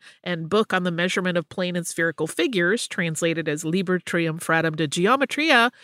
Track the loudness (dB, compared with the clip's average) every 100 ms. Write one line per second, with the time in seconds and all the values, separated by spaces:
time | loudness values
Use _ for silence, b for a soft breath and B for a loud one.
0 | b b -6 -6 0 0 2 0 0 0
1 | -2 0 0 -2 -4 -6 -4 -4 -6 -2
2 | -2 0 -4 0 0 2 2 0 -2 -4
3 | -4 0 0 0 -2 -2 0 0 0 -2
4 | 0 -2 -2 -2 0 0 2 0 -2 2
5 | 2 4 2 0 4 4 4 b